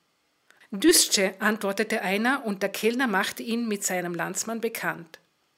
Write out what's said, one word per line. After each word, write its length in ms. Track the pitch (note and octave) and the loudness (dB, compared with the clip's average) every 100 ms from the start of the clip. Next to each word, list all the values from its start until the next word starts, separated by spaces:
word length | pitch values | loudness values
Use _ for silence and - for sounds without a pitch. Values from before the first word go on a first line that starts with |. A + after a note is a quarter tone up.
| _ _ _ _ _ _ - | _ _ _ _ _ _ -12
„Düzce“, 680 | G3+ D4+ F4 - - F#3+ F#3+ | 2 6 6 4 4 2 2
antwortete 640 | G#3 G#3+ G3 G3 A3 A3+ | 0 0 -2 -2 -2 -2
einer, 440 | F3 G3+ A#3 C4+ A3+ | 0 0 2 0 -2
und 160 | G3 | -2
der 80 | G3+ | -4
Kellner 380 | G3 G#3+ B3 C4+ | 0 0 2 2
machte 340 | F#3+ - - | 2 0 -4
ihn 260 | B3 A#3 A#3 | -4 -4 -2
mit 160 | G#3 | -2
seinem 300 | - F#3 F3 | -2 -2 -2
Landsmann 460 | E3+ E3+ F#3+ - A3+ | -4 -4 -4 -6 -4
bekannt. 600 | A3+ A3+ F3 D#3+ E3+ - _ _ _ | -6 -4 -6 -6 -10 -20 _ _ _